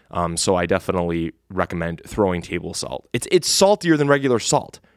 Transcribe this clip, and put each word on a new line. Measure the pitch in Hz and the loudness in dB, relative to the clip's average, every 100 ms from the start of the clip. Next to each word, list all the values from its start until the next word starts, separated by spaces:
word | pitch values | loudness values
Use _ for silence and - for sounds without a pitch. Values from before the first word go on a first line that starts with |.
| _ | _
Um, | - 85 85 | -4 -2 -2
so | - 92 | 0 2
I | 87 | 2
definitely | 95 - 92 87 85 82 - - | 0 -2 -2 -2 -2 -4 -8 -10
recommend | 92 87 87 82 85 - | -4 -4 -4 -6 -8 -6
throwing | - 98 87 | 0 0 0
table | 82 90 82 | -4 -8 -6
salt. | 85 - 67 _ | -8 -8 -10 _
It's, | 123 - | -8 2
it's | 180 - | 0 2
saltier | - 196 208 175 156 | 2 4 4 2 2
than | 143 | 4
regular | 143 135 117 | 2 2 0
salt. | - 143 - - _ | 0 -2 -2 -14 _